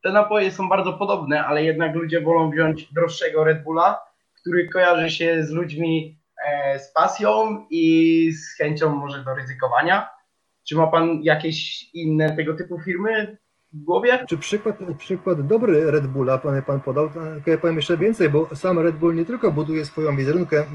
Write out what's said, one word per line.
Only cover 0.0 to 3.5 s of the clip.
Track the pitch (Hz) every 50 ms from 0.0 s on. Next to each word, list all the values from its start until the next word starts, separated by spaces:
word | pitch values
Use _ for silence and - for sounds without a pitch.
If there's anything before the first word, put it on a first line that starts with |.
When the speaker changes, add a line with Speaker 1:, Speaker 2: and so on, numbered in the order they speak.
| -
Speaker 1:
te | 190
napoje | 196 208 208 208 214 208 196 190
są | - - 190 180
bardzo | 190 196 185 185 -
podobne, | - 202 196 202 - 156 135 147 147 -
ale | - 147 151 156
jednak | 160 156 151 170 156 151
ludzie | 165 165 160 160 170
wolą | 151 156 170 170 165 156
wziąć | 147 156 165 156 156 156 - _ 139
droższego | 165 170 160 - - 175 160 151 156 156
Red | 160